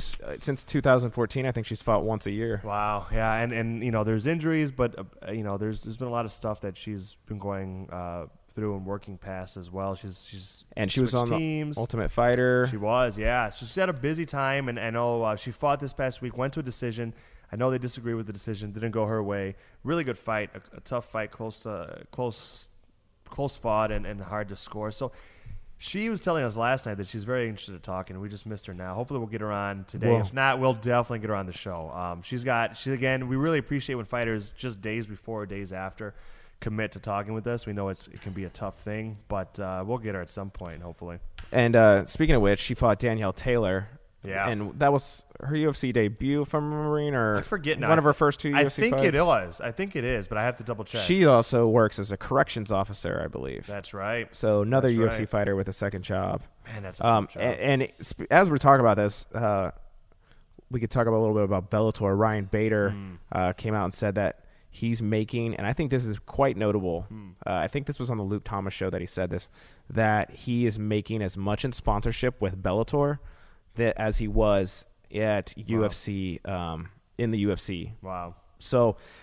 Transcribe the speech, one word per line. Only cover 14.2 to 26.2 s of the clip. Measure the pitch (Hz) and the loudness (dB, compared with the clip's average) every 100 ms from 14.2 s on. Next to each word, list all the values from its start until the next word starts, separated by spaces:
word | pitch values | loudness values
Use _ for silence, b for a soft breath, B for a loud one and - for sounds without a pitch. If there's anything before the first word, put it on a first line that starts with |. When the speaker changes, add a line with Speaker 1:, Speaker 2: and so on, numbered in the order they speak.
| 160 | -4
Speaker 2:
time, | 143 135 139 131 | -2 0 0 -2
and | 117 | -4
I | 113 | -2
know, | 117 120 117 | 0 2 2
uh, | 110 107 | 0 -2
she | 123 | -6
fought | - 147 143 | -2 0 0
this | 139 | -2
past | - 131 - | -4 -4 -4
week, | 123 123 | -6 -2
went | 135 | -2
to | 160 | -2
a | |
decision. | 131 - 120 113 117 - b b b | -6 -6 -6 -4 -6 -10 b b b
I | 107 | -2
know | 131 | 0
they | 127 | 0
disagreed | 123 - 117 113 | -4 -6 -6 -4
with | 107 | -6
the | |
decision, | 98 - 101 104 | -10 -8 -8 -8
didn't | 104 113 | -6 -4
go | 110 107 | -2 0
her | 110 | 0
way. | 101 101 98 95 b b | -2 -4 -4 -8 b b
Really | 127 170 | -2 -2
good | 131 110 | -2 -4
fight, | - 107 101 | -2 -2 -4
a, | 95 - - | -10 -20 -18
a | |
tough | - 123 - | -8 -6 -4
fight, | 113 107 | -6 -6
close | - 113 - | -8 -10 -10
to, | 113 98 82 50 - | -10 -8 -10 -14 -12
close, | - 123 113 - - - - _ _ _ _ | -6 -6 -6 -12 -16 -18 -20 _ _ _ _
close | - - 139 - | -12 -6 -6 -4
fought, | 117 107 107 | 0 2 2
and, | 104 104 | 0 -4
and | 101 | -8
hard | 95 107 101 | -6 -6 -6
to | 98 | -10
score. | - 107 107 | -10 -8 -6
So | - 131 - B B B B B - | -6 -8 -8 B B B B B -14
she | - 196 226 | -8 -4 -2
was | 208 | -2